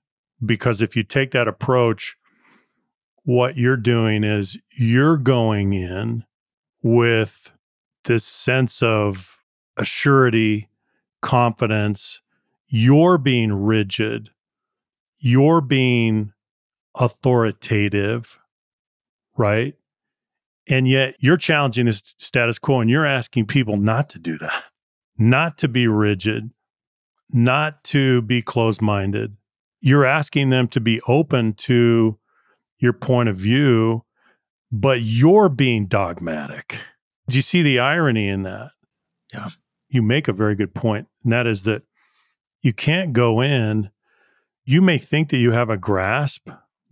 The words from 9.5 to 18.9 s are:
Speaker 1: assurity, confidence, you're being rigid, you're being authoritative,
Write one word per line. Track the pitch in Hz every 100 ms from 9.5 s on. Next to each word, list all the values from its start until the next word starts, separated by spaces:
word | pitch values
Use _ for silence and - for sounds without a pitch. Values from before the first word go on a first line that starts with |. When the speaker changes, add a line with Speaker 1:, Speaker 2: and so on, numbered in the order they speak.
| _ _ -
Speaker 1:
assurity, | - - 143 139 127 113 110 107 - _ _ _ _ _
confidence, | - 123 120 110 117 107 104 98 - - _ _ _ _ -
you're | 110 117 143 175 175
being | 135 123 110
rigid, | 101 104 110 101 - 110 117 107 _ _ _ _ _ _ _ _ _
you're | 123 123 147 165
being | 131 135 127 120 113 107 104 _ _ _ _ _ _ -
authoritative, | 120 - 131 123 113 - - 107 104 101 101 120 117 - _ _ _ _ _